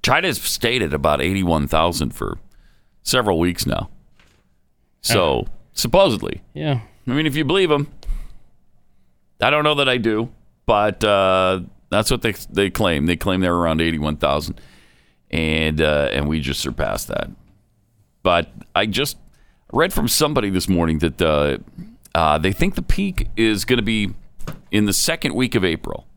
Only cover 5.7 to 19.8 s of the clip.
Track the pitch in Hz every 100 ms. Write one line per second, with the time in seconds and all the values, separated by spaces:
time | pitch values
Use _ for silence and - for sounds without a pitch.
5.7 | - - 185 196 104 - - - - 151
6.7 | 131 - _ - 135 156 139 151 190 180
7.7 | 147 147 - - - - - - _ _
8.7 | _ _ _ _ _ _ _ 120 147 151
9.7 | 147 135 123 113 107 120 - - _ -
10.7 | 107 104 98 107 101 95 92 92 92 92
11.7 | - _ 101 107 127 113 98 - - 98
12.7 | - 98 78 78 85 101 92 90 87 85
13.7 | 78 82 80 76 73 73 73 73 - -
14.7 | - _ _ _ _ _ 82 78 78 78
15.7 | 78 78 73 71 64 73 80 67 67 -
16.7 | 60 - 50 - - - - _ _ _
17.7 | _ _ _ _ _ 92 85 82 - -
18.7 | - 107 101 143 - - _ _ _ _
19.7 | -